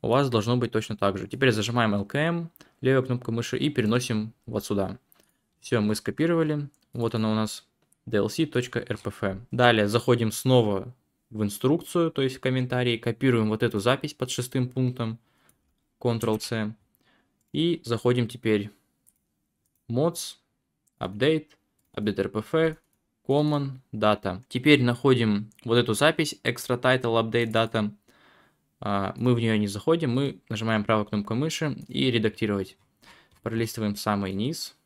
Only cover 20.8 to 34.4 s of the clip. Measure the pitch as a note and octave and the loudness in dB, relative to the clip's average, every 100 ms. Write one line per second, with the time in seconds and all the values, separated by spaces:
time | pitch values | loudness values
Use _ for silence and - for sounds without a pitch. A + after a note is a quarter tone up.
20.8 | _ _ - G2 C3 D#3+ D3+ _ _ _ | _ _ -8 0 2 2 -2 _ _ _
21.8 | _ - G#2+ G2+ G2 G#2+ A2 D#3+ D#3+ D#3 | _ -4 -4 0 -2 -2 -2 0 0 -2
22.8 | _ _ _ _ - C#3 D3+ D3 C#3 C3 | _ _ _ _ -2 2 2 0 -4 -10
23.8 | _ A2+ G#2+ G#2 G2 F#2 - B2 C3 D3 | _ 0 2 2 0 -8 -8 -2 6 6
24.8 | B2 A#2+ C#3 B2+ A2+ G#2 G#2 _ A#2+ A#2 | 6 2 2 4 4 0 -2 _ 0 2
25.8 | A#2+ G#2+ D3 E3+ D#3 - - B2 - B2 | 2 2 2 2 -4 -2 -6 -6 -4 0
26.8 | B2+ B2+ B2+ A2+ A2+ A#2 A#2 A2+ A2+ A2+ | 2 2 2 0 2 0 0 0 0 0
27.8 | G#2 - _ _ _ _ _ _ _ _ | -2 -6 _ _ _ _ _ _ _ _
28.8 | - G2+ G2 - B2 A#2+ A2+ A2 G#2 G2+ | -4 -2 -2 -2 2 2 2 2 0 -2
29.8 | B2 E3 D#3 B2 C#3 - _ A2 A2+ A2 | 0 0 2 0 -2 -6 _ -6 0 0
30.8 | G#2 A2 G#2 G#2+ G2+ A2+ D#3 - D#3 - | 2 0 0 -4 -2 -2 -2 -2 -4 -6
31.8 | - C3+ C3+ A#2 G#2+ - A2 G2+ F#2 - | -8 -2 0 2 0 -2 -2 -2 -4 -10
32.8 | _ _ - - _ _ - A2+ A2+ - | _ _ -20 -20 _ _ -6 -4 -4 -2
33.8 | G#2+ G2+ - G#2 G2 G2 | -4 -2 -2 -2 -2 -4